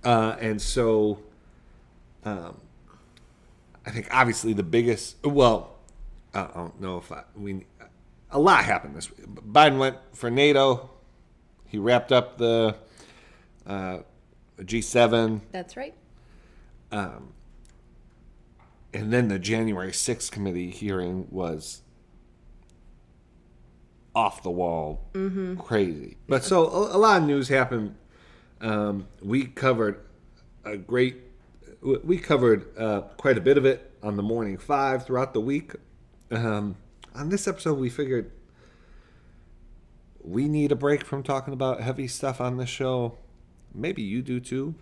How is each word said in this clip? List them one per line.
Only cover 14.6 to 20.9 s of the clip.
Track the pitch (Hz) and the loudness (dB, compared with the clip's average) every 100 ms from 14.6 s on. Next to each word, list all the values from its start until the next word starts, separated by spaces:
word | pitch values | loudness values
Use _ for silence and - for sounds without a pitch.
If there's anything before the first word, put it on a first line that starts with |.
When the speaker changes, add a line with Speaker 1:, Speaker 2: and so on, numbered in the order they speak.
Speaker 1:
G | 92 113 | -6 -4
seven. | - 123 117 113 113 110 - | 0 4 6 6 2 -2 -8
Speaker 2:
That's | 185 175 - | -12 -12 -12
right. | 285 339 _ - - - - - - - - | -14 -16 _ -20 -20 -20 -20 -20 -20 -20 -10
Speaker 1:
Um, | 107 95 55 65 - - - - - _ - - _ - - _ - - _ - | -8 -8 -10 -20 -20 -20 -20 -20 -20 _ -20 -20 _ -20 -20 _ -20 -20 _ -14
and | 101 107 | -8 0
then | 120 117 | 2 2
the | 98 | -2
January | 92 113 113 98 92 | -2 -2 0 -4 -6
sixth | 90 - 110 - | -4 -4 -4 -6
committee | 110 98 90 90 | -6 -6 -4 -8
hearing | 92 104 | -8 -4